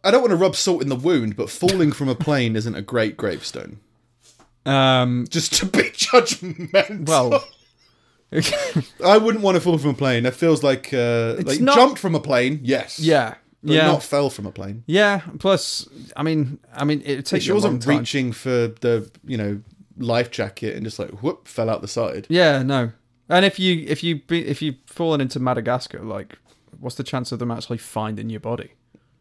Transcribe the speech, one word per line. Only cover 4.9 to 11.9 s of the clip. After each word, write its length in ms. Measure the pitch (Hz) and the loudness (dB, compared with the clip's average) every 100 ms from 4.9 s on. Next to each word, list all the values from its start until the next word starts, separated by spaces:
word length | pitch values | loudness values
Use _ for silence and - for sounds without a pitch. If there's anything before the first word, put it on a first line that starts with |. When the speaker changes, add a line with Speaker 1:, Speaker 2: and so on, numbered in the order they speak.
| 131 123 123 120 | 4 2 0 -2
Speaker 1:
Just 240 | 165 156 | -4 -2
to 120 | - 190 | -2 0
be 120 | - | 0
<laughs> 160 | - | 0
judgmental. 1120 | - - 254 466 - 180 160 175 190 196 208 151 | 0 4 4 4 -4 -8 -10 0 2 2 -2 2
Speaker 2:
Well. 360 | 156 123 269 - _ _ _ _ _ _ _ - | 2 4 2 -2 _ _ _ _ _ _ _ -6
<laughs> 720 | 156 - 587 539 185 - - | -2 -2 -2 -2 -2 -4 -2
Speaker 1:
I 140 | - 214 | 6 6
wouldn't 240 | 220 220 | 6 0
wanna 160 | 196 180 | 2 2
fall 180 | 180 160 | 2 0
from 120 | 143 | 0
a 40 | |
plane. 320 | 127 135 120 123 | 0 0 2 0
It 80 | |
feels 280 | 127 170 156 | 0 2 4
like, 300 | 143 127 - | 2 0 -2
uh, 440 | 131 120 117 113 117 | -2 0 0 0 -2
Speaker 2:
It's 60 | 160 | -2
Speaker 1:
like, 120 | 143 | 0
Speaker 2:
not 160 | 262 277 | 4 6
Speaker 1:
jumped 220 | 269 | 6